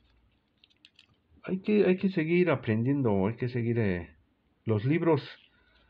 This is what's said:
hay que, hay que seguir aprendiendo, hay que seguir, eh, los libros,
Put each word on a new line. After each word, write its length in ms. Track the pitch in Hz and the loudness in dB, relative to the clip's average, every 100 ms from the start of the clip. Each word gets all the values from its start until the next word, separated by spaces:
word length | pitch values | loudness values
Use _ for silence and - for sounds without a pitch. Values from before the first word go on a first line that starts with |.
| _ _ _ _ _ _ _ _ - _ _ _ _ _ - | _ _ _ _ _ _ _ _ -20 _ _ _ _ _ -8
hay 140 | 190 | -6
que, 240 | - 208 185 | 0 2 2
hay 100 | 185 | 2
que 120 | 196 | 0
seguir 420 | 185 160 175 175 | -2 0 2 2
aprendiendo, 760 | 131 - 110 120 143 123 98 95 | 0 0 0 0 0 2 2 0
hay 80 | 117 | -2
que 120 | 123 | -6
seguir, 300 | 120 117 117 | -4 -2 0
eh, 300 | 107 90 90 - _ _ _ _ - | 0 -2 -6 -18 _ _ _ _ -2
los 200 | 107 120 | -2 0
libros, 420 | 165 170 143 - - _ _ _ _ _ | 0 2 0 -2 -18 _ _ _ _ _